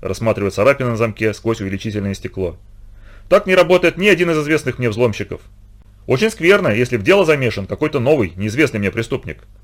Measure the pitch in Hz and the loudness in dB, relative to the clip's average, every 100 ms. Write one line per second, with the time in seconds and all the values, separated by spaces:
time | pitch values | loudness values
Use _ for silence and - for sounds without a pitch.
0 | 95 95 113 101 98 95 110 135 123 113 | -8 -4 -2 -2 -2 0 2 2 0 -2
1 | 110 101 110 101 113 113 95 95 113 104 | -2 -2 -4 -2 -4 -4 -4 -6 -6 -6
2 | 98 98 95 - 90 82 - - - - | -6 -6 -10 -6 -6 -8 -18 -20 -20 -20
3 | - - - 196 196 185 165 180 175 165 | -20 -16 0 0 2 2 4 4 2 2
4 | 202 170 175 156 147 156 143 - 123 104 | 2 2 2 0 0 -2 -2 -4 -2 0
5 | 120 104 101 - - - - - - - | 0 -2 -8 -12 -16 -20 -20 -20 -20 -12
6 | - 131 220 - 165 202 170 110 123 120 | -4 0 0 0 4 4 4 0 0 0
7 | 101 202 165 147 127 104 95 98 151 143 | 2 4 4 2 0 -4 -8 -4 -2 0
8 | 120 151 95 87 104 113 143 110 101 - | 2 2 0 -2 -4 0 0 0 -2 -2
9 | 113 131 - - - - | -4 -6 -8 -14 -16 -20